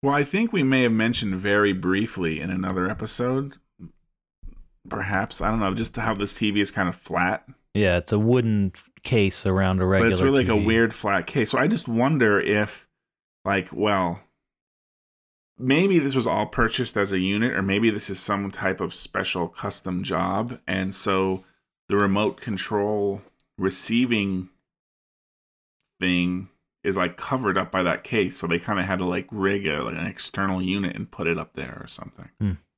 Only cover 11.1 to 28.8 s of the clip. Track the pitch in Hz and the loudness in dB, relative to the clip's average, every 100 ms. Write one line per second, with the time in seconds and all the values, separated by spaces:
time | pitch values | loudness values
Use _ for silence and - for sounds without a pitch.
11.1 | 98 87 143 110 120 135 226 - 113 127 | 0 0 -2 0 2 2 0 0 0 2
12.1 | 156 113 101 - 104 104 - _ _ _ | 4 4 4 4 0 0 -6 _ _ _
13.1 | _ _ _ 95 98 87 - 104 98 87 | _ _ _ -2 -2 -2 -2 0 2 0
14.1 | 92 _ _ _ _ _ _ _ _ _ | -4 _ _ _ _ _ _ _ _ _
15.1 | _ _ _ _ _ 127 143 196 180 139 | _ _ _ _ _ 0 4 4 4 4
16.1 | 131 113 95 107 - 113 - 120 107 101 | 0 0 0 -2 0 0 0 -2 -2 0
17.1 | 95 92 101 120 - 98 98 113 104 - | 0 0 0 0 0 0 2 2 0 -4
18.1 | 95 - 101 98 - 95 95 87 - - | -4 -2 -2 -4 -4 -4 -2 -4 -6 -6
19.1 | 98 98 92 85 - 98 - 92 90 92 | -4 -4 -2 -4 -4 -8 -6 -6 -6 -2
20.1 | 87 92 98 117 - - 95 95 98 - | -2 -2 -2 -4 -8 -6 -4 -4 -4 -2
21.1 | 95 95 92 - _ _ _ _ 101 101 | 0 0 -2 -8 _ _ _ _ 0 2
22.1 | 98 107 - - 95 - 104 101 107 101 | 2 0 -2 -8 -6 -2 -2 0 0 -2
23.1 | 98 - _ _ - 95 - - 117 127 | -4 -10 _ _ -4 -2 -2 0 2 2
24.1 | 113 98 92 92 _ _ _ _ _ _ | 2 0 -4 -8 _ _ _ _ _ _
25.1 | _ _ _ _ _ _ _ _ _ 92 | _ _ _ _ _ _ _ _ _ 0
26.1 | 90 90 90 95 _ _ _ 98 95 90 | 2 2 -2 -6 _ _ _ -2 0 -2
27.1 | - - 131 110 92 87 95 90 71 - | -4 -4 -2 0 0 0 0 0 0 -2
28.1 | 113 92 - 85 85 - 101 | 0 0 -2 -2 -2 -2 -2